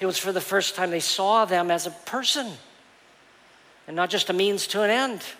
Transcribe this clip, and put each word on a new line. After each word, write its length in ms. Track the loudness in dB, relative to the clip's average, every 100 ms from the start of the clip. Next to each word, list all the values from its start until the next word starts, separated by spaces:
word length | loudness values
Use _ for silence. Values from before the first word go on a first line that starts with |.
it 60 | -2
was 120 | -2
for 140 | -2
the 80 | -4
first 320 | 0 0 0
time 160 | -2 -2
they 100 | 0
saw 460 | -2 0 4 4 4
them 240 | 2 2
as 160 | 0 -2
a 40 |
person 600 | -10 -8 -4 0 -2 -4 -10 -18 -20 -20 -20 -20 -20 -20 -20 -20 -20 -20 -20 -8
and 100 | -2
not 140 | 0
just 180 | 0 0
a 60 |
means 320 | 2 2 0 -2
to 160 | 0
an 80 | 2
end. 320 | 2 0 -4 -10 -16